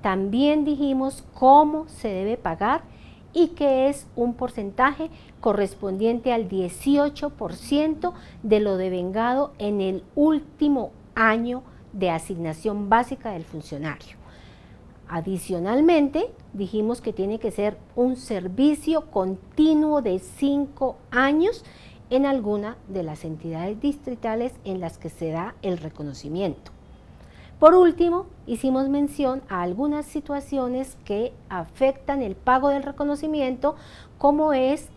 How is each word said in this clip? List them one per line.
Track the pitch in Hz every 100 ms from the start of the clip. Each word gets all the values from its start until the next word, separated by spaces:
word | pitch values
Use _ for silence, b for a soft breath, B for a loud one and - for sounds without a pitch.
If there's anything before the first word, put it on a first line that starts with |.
También | 214 190 196 226 285 302
dijimos | 294 285 285 269 269 - -
cómo | - 254 277 302 311 311
se | - 226
debe | 190 196 240
pagar | 185 165 208 302 - B B B B
y | 320 330
que | 339 285 262 269
es | 277 -
un | - 240
porcentaje | 240 254 - 196 196 262 277 320 B B -
correspondiente | 214 202 196 - 202 190 226 240 254
al | 233 196
dieciocho | 190 180 - 277 285 285 285 294
por | 285 185
ciento | 175 - 285 311 302 359 349 B B
de | 220 214
lo | 208 190
devengado | 185 180 180 196 233 254 285 -
en | 208 208
el | 190 190 -
último | - 302 302 - - 294 277 208 - -
año | - 220 220 240 247 - B B
de | 202 185
asignación | 165 - 180 165 156 214 208 202
básica | 226 247 269 233
del | 185
funcionario. | 160 160 - 143 156 - - - B B B B B B B - -
Adicionalmente, | 151 165 190 - 180 180 247 320 339 285 302 480 - -
dijimos | 190 190 214 214 240
que | -
tiene | 190 190 220
que | 220
ser | - 208 208 - -
un | 247 254
servicio | - 202 180 185 285 294 302 320 302
continuo | - 185 190 - - 311 311 302 294
de | 226 185
cinco | - - 277 285 277 - 262 - -
años | 240 269 302 370 480 - B B B -
en | 254
alguna | 277 269 208 208 208 240 -
de | 190
las | 160 151
entidades | 165 156 165 160 180 214
distritales | 285 285 - 240 233 220 240 -
en | - 185
las | 170 -
que | 165
se | - 160
da | 160 190 -
el | 196 175
reconocimiento. | 160 - 147 135 147 165 196 139 - - - - - B B B B -
Por | 311 359
último, | 359 330 349 349 381 -
hicimos | - 226 269 262 269
mención | 285 285 294 277 269 -
a | 190
algunas | 175 190 294 294
situaciones | 294 311 285 285 277 277 247 254 262 -
que | - 208 240 - -
afectan | 185 - - 269 269 - 277
el | 233
pago | 190 - 254 285
del | 277
reconocimiento, | 269 277 294 285 311 302 262 254 285 302 B B B -
como | 285 294 311
es | 269 262 302 -